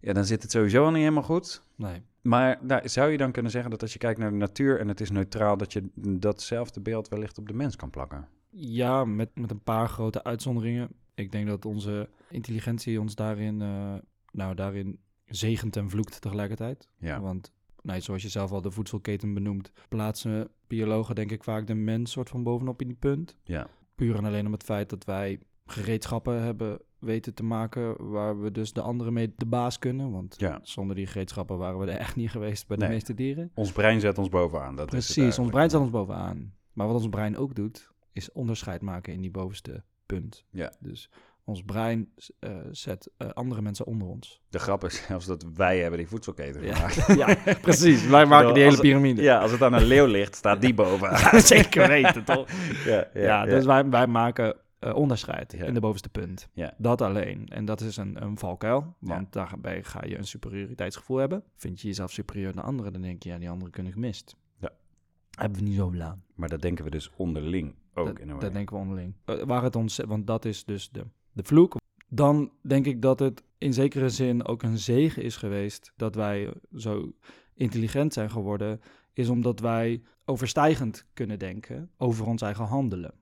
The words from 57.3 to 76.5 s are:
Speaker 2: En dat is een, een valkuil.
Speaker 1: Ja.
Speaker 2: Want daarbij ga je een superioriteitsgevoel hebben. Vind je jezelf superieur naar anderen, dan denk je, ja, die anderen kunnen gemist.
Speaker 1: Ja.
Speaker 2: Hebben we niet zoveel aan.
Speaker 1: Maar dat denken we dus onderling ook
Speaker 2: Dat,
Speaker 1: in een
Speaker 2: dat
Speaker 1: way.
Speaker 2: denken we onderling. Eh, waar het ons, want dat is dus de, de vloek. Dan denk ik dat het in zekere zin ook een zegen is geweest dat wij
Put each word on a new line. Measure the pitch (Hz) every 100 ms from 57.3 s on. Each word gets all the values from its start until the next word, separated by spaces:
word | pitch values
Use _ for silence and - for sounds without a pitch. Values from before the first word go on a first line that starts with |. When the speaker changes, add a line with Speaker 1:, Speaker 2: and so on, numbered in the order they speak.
| 98 107
Speaker 2:
En | -
dat | 107 107
is | 113 104
een, | 98 -
een | 104 104
valkuil. | 98 90 107 127 156 175
Speaker 1:
Ja. | -
Speaker 2:
Want | 85 95
daarbij | - 98 185 - 90
ga | - -
je | - -
een | 101
superioriteitsgevoel | 110 113 101 101 123 92 - - 131
hebben. | 135 185 - _
Vind | - 90
je | 110
jezelf | 95 92
superieur | - 101 101 98
naar | 92
anderen, | - 135 101
dan | 92
denk | 92 87
je, | 87
ja, | 87
die | 87
anderen | 90 92
kunnen | 82 92
gemist. | 95 120 104 - _ _ _
Speaker 1:
Ja. | 95 _ _ _ _ _ _
Speaker 2:
Hebben | - 110 95
we |
niet | 104 98
zoveel | 92 90
aan. | 82 92 _
Speaker 1:
Maar | - 82
dat | 80
denken | 85 85
we | 76
dus | 78 - _
onderling | 90 76 78 90 76 - _
ook | - 82
Speaker 2:
Dat, | -
Speaker 1:
in | -
een |
Speaker 2:
dat | 71
Speaker 1:
way. | 104
Speaker 2:
denken | 98 101 104
we |
onderling. | 95 95 90 90
Eh, | - 78
waar | 135 123
het | 127 123
ons, | 110 - 113
want | 107 104
dat | 113
is | 113 101
dus | - 101 -
de, | - - _ _
de | -
vloek. | 95 151 175 - _ _ _
Dan | 113 143 147 143 _
denk | - 135 139
ik | 123
dat | 127 131
het | 135 131 _ _
in | 143
zekere | 123 135 139 131
zin | 113 127 120 -
ook | 113
een | 117 110
zegen | 95 120 160 -
is | 120 110
geweest | 110 101 101 - _ _
dat | 110
wij | 107 107 101 101